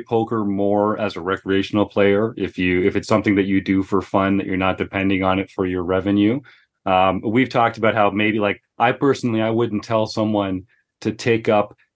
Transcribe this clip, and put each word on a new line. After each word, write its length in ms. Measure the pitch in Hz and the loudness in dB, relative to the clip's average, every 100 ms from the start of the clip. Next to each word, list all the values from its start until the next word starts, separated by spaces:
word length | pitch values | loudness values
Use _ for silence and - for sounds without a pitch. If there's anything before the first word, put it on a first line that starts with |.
| 117 | 0
poker 360 | 113 110 113 | -2 0 -2
more 560 | 101 98 101 104 104 107 | -2 -2 0 2 0 0
as 160 | 101 92 | -4 -4
a 60 | |
recreational 640 | 87 95 95 98 98 107 101 | -4 -4 0 0 0 0 0
player 480 | 104 101 101 113 - | 2 2 2 0 -4
if 220 | 92 - | -6 -2
you, 260 | 92 90 | 0 2
if 120 | 95 98 | 0 0
it's 120 | - | 0
something 280 | 107 107 101 | 0 2 2
that 100 | 98 | 2
you 160 | 95 | 0
do 220 | 92 95 | 0 -2
for 180 | 92 95 | 0 -4
fun, 360 | 92 101 95 98 | 0 0 2 0
that 100 | - | -2
you're 100 | 92 | -2
not 200 | 95 92 | 0 -2
depending 460 | 87 98 98 95 | -4 -2 -2 0
on 160 | 95 95 | 0 0
it 120 | 95 | -2
for 140 | - 92 | -4 -4
your 160 | 90 | -4
revenue. 580 | 87 95 95 101 104 135 - _ _ _ 98 | -2 -2 0 2 2 0 -8 _ _ _ 0
Um, 340 | 92 95 92 | 2 2 0
we've 280 | 120 117 123 | -2 0 0
talked 280 | 131 117 113 | 2 0 0
about 160 | 110 110 | 0 2
how 140 | 101 | 0
maybe, 300 | 98 107 107 | 2 0 0
like, 220 | 101 95 _ - | -2 -4 _ -2
I 120 | 120 | 0
personally, 500 | 131 143 127 123 110 | 2 0 0 -2 -2
I 80 | 110 | 0
wouldn't 340 | 113 117 104 | 0 -2 -4
tell 240 | - 110 107 | -2 -2 -2
someone 580 | - 107 104 98 92 - _ _ _ | -2 0 0 -2 -4 -10 _ _ _
to 100 | 110 | -6
take 380 | 110 123 117 117 | -2 0 0 2
up 260 | 107 - - _ | 2 0 -6 _